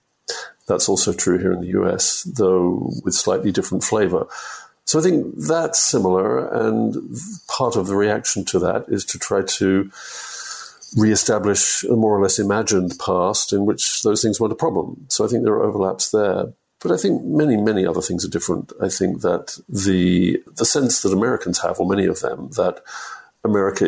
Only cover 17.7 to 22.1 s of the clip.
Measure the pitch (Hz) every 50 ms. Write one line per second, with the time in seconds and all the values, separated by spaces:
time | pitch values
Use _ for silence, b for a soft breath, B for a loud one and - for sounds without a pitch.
17.7 | 107 95 92 87 87 90 90 - 90 90 98 - - 85 - - 85 - - -
18.7 | - - 98 95 - - 95 92 - - - 90 87 - - - - - - -
19.7 | 131 101 95 98 92 90 90 90 90 90 90 92 92 - - - - - - -
20.7 | - 147 135 117 110 - - 98 95 95 113 127 120 - - 92 87 - - 85
21.7 | 90 - 92 92 98 101 92 87